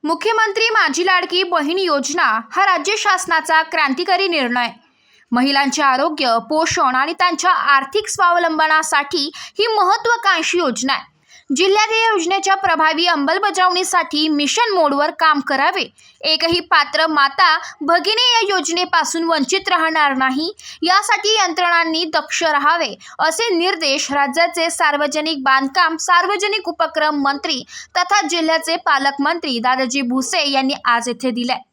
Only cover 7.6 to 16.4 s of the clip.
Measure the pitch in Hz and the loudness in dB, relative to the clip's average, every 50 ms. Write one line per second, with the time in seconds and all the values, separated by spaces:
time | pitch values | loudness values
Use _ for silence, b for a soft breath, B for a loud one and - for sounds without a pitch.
7.6 | - 277 277 269 269 269 - 427 427 - - - 381 349 349 349 349 330 320 311 | 4 4 2 2 2 0 -4 -4 -4 -4 -2 0 2 2 4 2 2 0 0 0
8.6 | 311 311 311 311 320 320 330 285 294 285 - 339 277 311 - - - - _ - | 2 2 2 2 0 0 -2 -2 -2 -2 -4 -4 -4 -6 -10 -14 -18 -14 _ -2
9.6 | 415 466 440 415 381 359 415 453 - 466 466 466 - 392 370 330 320 - - 349 | -2 0 2 2 2 2 2 0 2 0 0 2 2 0 0 2 0 -2 0 0
10.6 | 339 269 233 - 254 269 269 - - _ _ b b b b b b b 285 254 | 0 0 -2 -2 -2 -2 -4 -4 -6 _ _ b b b b b b b -2 0
11.6 | 370 392 392 415 440 427 453 440 453 453 427 381 320 339 392 392 392 381 392 392 | 2 2 4 2 2 2 0 0 2 2 2 0 0 0 -2 -2 0 0 0 0
12.6 | 381 381 330 311 311 311 320 302 349 349 339 294 285 294 330 392 415 403 320 359 | 2 0 0 2 2 0 2 2 0 0 0 0 0 0 0 0 0 -2 0 2
13.6 | 370 370 359 359 370 - - 349 320 330 - 294 311 320 302 285 294 277 - - | 2 2 2 0 -2 0 0 -2 -2 0 -2 -2 0 0 0 0 0 0 0 0
14.6 | 480 466 392 359 320 285 277 277 294 320 320 - 330 311 302 285 269 - 285 254 | 0 0 2 2 2 2 2 0 0 -2 0 0 2 2 2 2 0 -2 0 2
15.6 | 277 339 381 392 277 - b b b b b b - 302 311 320 | 2 0 0 -2 -6 -6 b b b b b b -2 -2 -2 0